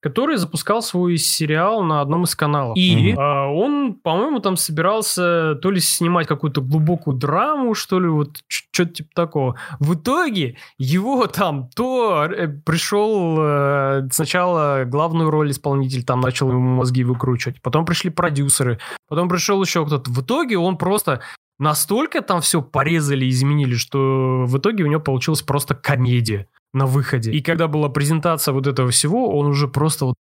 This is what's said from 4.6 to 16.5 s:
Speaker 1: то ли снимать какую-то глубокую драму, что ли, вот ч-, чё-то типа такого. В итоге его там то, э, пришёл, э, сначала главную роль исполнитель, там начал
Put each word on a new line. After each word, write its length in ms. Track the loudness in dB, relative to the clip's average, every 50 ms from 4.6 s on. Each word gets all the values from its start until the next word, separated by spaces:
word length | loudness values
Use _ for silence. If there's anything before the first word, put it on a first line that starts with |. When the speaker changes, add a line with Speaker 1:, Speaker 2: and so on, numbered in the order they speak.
| -2 -2 -2 0 0 0 0 0 -2 -4 -2 -2 0 0 2 2 0 0 -2
Speaker 1:
то 140 | 0 -2 0
ли 100 | 0 0
снимать 460 | 0 0 0 0 0 2 2 2 2 0
какую-то 320 | -2 -2 -2 -2 -2 -2
глубокую 560 | -2 0 2 2 4 2 2 0 0 -4 -2
драму, 580 | -2 -2 -2 0 0 2 2 0 0 0 0 -2
что 240 | -2 -2 -2 0 0
ли, 80 | 2 2
вот 300 | 2 0 0 -2 -6 -18 -14 _
ч-, 160 | -10 -10 -10 _ -2
чё-то 200 | -2 -2 -2 -2
типа 180 | -12 -16 _ _
такого. 420 | -4 -4 -2 0 -2 -2 -2 -2 -4 -10 -14 -6 -2
В 140 | 0 0 0
итоге 640 | 0 0 0 0 2 0 0 0 -2 -2 -4 -4 -10 -20 -20 _ _
его 480 | -2 0 0 0 0 0 0 0 0
там 420 | 0 0 0 0 0 0 -4 -6 -8 -4
то, 500 | -4 -2 -2 0 0 0 2 2 0 0
э, 240 | -2 -2 -2 -4 -4
пришёл, 880 | -4 -6 -4 -2 -2 -2 0 0 0 0 0 2 0 0 0 0 0 2
э, 680 | 2 2 2 2 2 0 0 0 0 0 0 -2 -2 -2 -2
сначала 720 | -2 -2 0 0 0 0 2 0 0 0 0 0 0 -2
главную 460 | -2 -2 0 0 0 0 2 2 2
роль 200 | 2 2 0 0
исполнитель, 540 | -2 -4 -2 -2 0 0 0 0 -2 -4 -2
там 160 | -2 0 0
начал 280 | 0 0 0 0 0 0